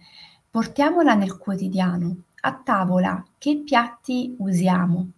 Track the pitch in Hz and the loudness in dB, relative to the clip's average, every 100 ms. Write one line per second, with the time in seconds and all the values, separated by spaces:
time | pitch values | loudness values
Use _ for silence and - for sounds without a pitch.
0 | - - - _ _ 226 226 - 294 349 | -14 -20 -20 _ _ -4 -4 0 2 4
1 | 294 214 190 - - 185 190 185 180 175 | 4 4 0 -4 -6 -4 -4 0 0 0
2 | 175 180 - _ - - - 208 180 185 | -2 -6 -12 _ -6 -4 -2 0 2 2
3 | 185 185 - _ 285 302 - 240 240 - | 2 -2 -8 _ -2 -2 0 0 0 -6
4 | - 247 - - 196 175 185 180 175 175 | -6 -4 -4 -6 -2 2 2 2 2 0
5 | 185 | -4